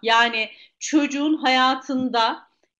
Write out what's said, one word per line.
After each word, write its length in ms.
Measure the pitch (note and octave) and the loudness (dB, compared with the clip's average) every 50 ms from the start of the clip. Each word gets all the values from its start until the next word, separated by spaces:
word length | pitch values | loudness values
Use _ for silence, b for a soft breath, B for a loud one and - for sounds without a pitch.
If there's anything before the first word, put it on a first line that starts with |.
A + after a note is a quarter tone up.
| - | -2
yani 460 | A3+ A3+ A3+ A#3 A#3 A#3 A3 A3 G#3+ B B B B B _ | 2 2 4 4 2 0 -4 -6 -8 B B B B B _
çocuğun 580 | - - - D4+ C#4+ C#4 - C#4 C#4+ D#4 D#4 D#4 | -6 -2 0 0 0 0 -2 -2 -2 -2 -2 0
hayatında 1120 | C4+ C4 C4 B3+ B3+ C4 C4+ C4 - - C#4 C4 B3+ B3+ B3 A#3+ A3+ A#3 D#4 - - _ _ _ _ _ _ _ | 0 2 2 2 2 2 0 -2 -4 -6 -4 -4 -4 -2 -2 0 0 -2 -2 -6 -12 _ _ _ _ _ _ _